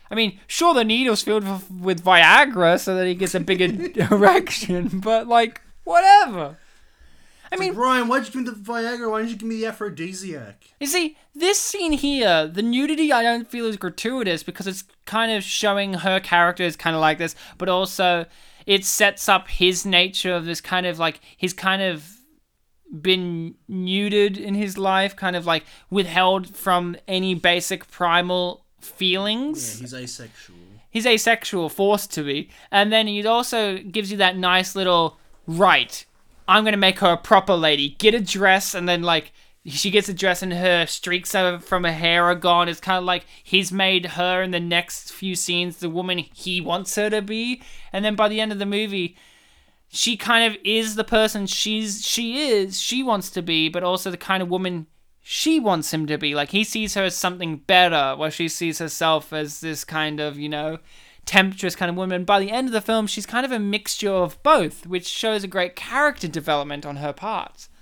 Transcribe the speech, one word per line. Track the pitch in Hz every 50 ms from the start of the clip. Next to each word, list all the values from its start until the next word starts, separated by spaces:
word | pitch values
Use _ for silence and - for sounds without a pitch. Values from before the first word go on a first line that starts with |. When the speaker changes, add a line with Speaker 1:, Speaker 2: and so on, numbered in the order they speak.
| - -
Speaker 1:
I | 208
mean, | 220 220 196 190 - -
sure, | - - - 330 349 311
the | 247 226
needle's | 220 220 247 262 247 208 -
filled | - 220 214 214 202
with, | 196 196 185 190 -
with | 190 180 180 190 180 165 175
Viagra | 185 180 170 165 160 202 269 294 277 233 185 175 165 175 185
so | - 190 185
that | 185 180
he | 180 180
gets | 180 190 175 -
a | 180
bigger | 165 196 185 175 180 180 - 190 349 - - 214
<laughs> | 175 -
erection, | 208 196 202 220 349 - 370 - - - - - 180 180 175 170 175 190
but, | 196 220 226 226 226 240
like, | 233 233 226 226 - - - - - - -
whatever. | 330 339 349 381 392 403 415 381 262 196 175 151 143 165 - _ _ _ _ _ _ _ _ - - - - - - _ _ - -
I | 381
Speaker 2:
It's | 381
Speaker 1:
mean, | 381 370 311
Speaker 2:
like, | 220
"Ryan, | 247 262 254 254 233 233
why'd | 254 269 -
you | -
give | - 262
me | 240 240
the | 214
Viagra? | 208 196 220 233 233 226 233 240 240 233 220
Why | 214 220
didn't | 226 233
you | 226
give | 196 220 226
me | 226
the | 220 220
aphrodisiac?" | 226 220 - 214 202 147 156 165 190 185 185 196 185 160 139 113 101 98 _ _ _ _ -
Speaker 1:
you | 285 277
see, | 311 359 330 311 302 _ _ _
this | - 285 339 381 403 403
scene | - - - 403 349 320
here, | 294 285 285 285 285 269 226 190 170 160 156 156
the | 170 196
nudity | 220 233 240 254 285 302 311 302 320 294
I | 269 233
don't | 233 233 233 240 233 -
feel | - 240 233
is | 226 208
gratuitous | - 185 175 175 - - 226 262 262 220 185 165 151
because | - - - - 180
it's | 190 185 190 - _ _ _ -
kind | - 208 220 226 226
of | 220 202 196
showing | - - - 214 208 196 202 202 196 185
her | 165 175 190 190 190
character | 185 - 175 175 170 175 175 185 180
is | 170 151
kinda | - - 170 160 160
like | 156 156 156 156
this, | 170 165 - - - - - -
but | 190 185
also | 180 185 190 185 - - 180 180 175 170 165 - - - - - - - -
it | - 196 190 190
sets | - - - 208 202 196 - - 214
up | 196 185 190 -
his | - - 180 185 185 175 -
nature | 196 185 175 185 190 190 - - 185 180
of | 175 160
this | 170 165 -
kind | - - 185 180 180
of, | 180 160 165
like, | 165 160 156 - _ - _
he's | _ 185 175
kind | - - 185 190 190 196
of | 190 185 165 151 147 180 214 _ _ _ _ _ _ _ _ _ _ _ _ _ _ 349 165 151
been | 151 190 185 185 180 175 170 165 165 170 - _ _ -
neutered | 190 185 180 185 190 202 202 208 208 208 202 208 190 202
in | - 202 196
his | 208 214 196 180 196
life, | 190 190 190 190 196 196 196
kind | - 196 185 180
of, | 175 165
like, | 170 165 156 - - - - _ -
withheld | 180 202 185 170 165 180 185 185 190 190 185 - -
from | - - 190 180 175 175 175 175 - - -
any | 190 185 185 190 180
basic | 160 - 175 175 180 - - 190 180 - _
primal | - - 175 170 170 175 175 180 180 180 180 175 - - _ _ _ _
feelings. | - - - - 190 180 180 190 196 208 220 240 269 302 311 156 123 113 107
Speaker 2:
Yeah, | 113
he's | 127 123 131
asexual. | 127 127 120 - - 117 110 - - - - 87 87 87 98 101 - - _
Speaker 1:
He's | - 226 220
asexual, | 247 226 220 - 233 226 220 - - - 180 165 151
forced | - - 196 202 208 202 202 - -
to | 160 147
be. | 143 139 151 - - - - - -
And | 202 202 202 214
then | 220 220 220
he | 214 208 208 208
also | 220 226 240 240 - 240 226 214 202 190 190
gives | 202 196 165 220 202 190
you | 208 202
that | 190 180 185
nice | 185 185 180 180 185 185 185 -
little, | 196 190 185 175 170 165 156 - _ _ - - _ _
"Right, | 165 165 165 202 185 156 135 120 - - - - _ _ _ _ _ _ - - -
I'm | 190 214 214
gonna | 220 208
make | 196 190 190 190 -
her | 202 180
a | 170
proper | 165 - - 220 190 190 202 185
lady. | 170 165 156 147 143 143 143 - -
Get | - 214 233
a | 240
dress," | 196 - - 190 202 190 190 196 - - -
and | 180 170 180
then, | 175 170
like, | 170 175 165 151 - - - - - _ _ _ - 170
she | 139 - - 202
gets | 185 208 190 202
a | 185
dress | - 196 185 175 175
and | 190 185
her | 175 175 185 180 175 170 165
streaks | - - - - 175 180 180 180 - -
are, | 190 185 180 175 175
from | - - 190 180
her | 175 170
hair | 160 160 170 170 170 175 175
are | 175 175
gone. | 170 180 175 175 175 175 170
It's | 165 -
kinda | - 190 185 180
like | 180 185 180 175 - - - -
he's | - - 185 190 185 180
made | 185 196 190 190 190 180 175
her | 165 143 175 180 180 185 185
in | 185 185
the | 180 170
next | 170 170 170 175 175 - - - - -
few | - - 190 190 185
scenes | 180 - - 175 175 175 175 165 -
the | 185 165
woman | 165 180 180 185 180 175
he | 147 - - - - 185 180 180
wants | 156 170 170 190 185 - -
her | 208 208 214
to | 214 214
be. | 196 202 220 226 233 247 247 - - - - - - -
And | - 196 208
then | 214 208
by | 208 214 208
the | 214 220
end | 220 214
of | 208 202
the | 202
movie, | 196 202 208 220 202 196 190 175 170 - _ - - _ _ _ _ _ _ _ _ _ _ _ _
she | - - - 233 233
kind | 196 - 185 226 226 233
of | 220 214 - -
is | 196 214 220 226 220 208
the | 220
person | 214 - 233 214 220 214 - 208 196 180
she's, | - - - 208 214 220 220 208 202 214 -
she | - - 240 233 226 240 285 302 269
is, | 220 202 190 190 190 -
she | - - 247 254
wants | 269 247 214 190 185 -
to | - -
be, | 170 170 165 160 160 160
but | 165 175
also | 180 180 185 185 - 190
the | 175
kind | 175 - - 190 185
of | 185 175
woman | 180 185 185 180 180 165 156 - _ _ _ _ _ _
she | _ - - - - 311 320 311
wants | 233 208 180 160 147 -
him | 165 160 156
to | 147 151
be. | 147 151 147
Like, | 147 147 143 -
he | - 202
sees | 220 - - 220 214 202 -
her | 202
as | 190 180 180
something | - - 180 180 180 175 165 156
better, | 135 - - 185 180 180 175 165 147 139 135 135
while | 147 156 156
she | 147 - 170 160
sees | - - 175 165 156 -
herself | 165 147 - - 170 160 160 151 151 -
as | 160 156 151 147 151 -
this | 165 160 156 147 -
kind | - 160 156 156 151 151 151
of, | 151 147 143 143
you | 147 151
know, | 151 147 151 156 160 156 - - - - - - _ - -
temptress | - - 190 190 190 190 - 196 180 -
kind | - 185 175
of | 175
woman. | 180 185 185 185 180 180
By | 190 202 196
the | 196 202
end | 220 247 262 254
of |
the | 226 214
film, | - - 226 220 214 202
she's | - 214 196
kind | - 233 247 269
of | 254
a | 254 220
mixture | 202 202 202 208 - - - - 214 196
of | 190 185 175 160 - - -
both, | 294 311 240 170 147 - - -
which | 170 185 180 175 -
shows | - - - 220 214 208
a | 196 185
great | 185 190 180 180 -
character | - - - 233 269 294 294 - - - 165
development | 143 160 147 170 151 147 143 147 147 147 151
on | 147 143 139
her | 147 143
part. | 143 - 190 214 214 180 - - - - - - - _